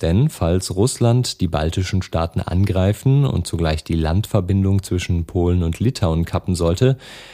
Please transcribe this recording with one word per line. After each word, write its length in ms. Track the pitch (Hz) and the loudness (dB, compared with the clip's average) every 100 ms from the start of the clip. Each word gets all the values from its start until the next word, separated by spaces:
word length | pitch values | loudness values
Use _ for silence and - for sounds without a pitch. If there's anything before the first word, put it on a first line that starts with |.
denn 300 | 80 92 151 | 0 2 2
falls 440 | - 82 92 - | 0 0 0 0
Russland 680 | 92 117 - 120 120 120 - | 0 0 2 2 2 0 -2
die 60 | 85 | -2
baltischen 520 | 76 78 90 90 92 | 0 -2 -2 -2 -2
Staaten 400 | - 82 82 - | -2 -4 -4 -4
angreifen 840 | - 90 98 92 95 104 135 135 139 | -2 0 0 2 0 0 2 2 2
und 200 | 90 82 | 0 -2
zugleich 380 | 82 82 78 | -2 -2 -2
die 100 | - | -2
Landverbindung 880 | 82 78 87 110 107 90 98 98 98 | -2 0 0 0 -2 0 0 2 0
zwischen 440 | - 90 - 87 80 | 0 -4 -2 -2 -2
Polen 360 | 92 87 90 | 0 2 2
und 160 | 82 80 | 0 0
Litauen 460 | 107 - 87 80 | -2 0 0 0
kappen 300 | 85 87 - | -2 -2 -2
sollte, 420 | 82 82 87 127 131 - - - | 0 0 2 2 0 -6 -20 -20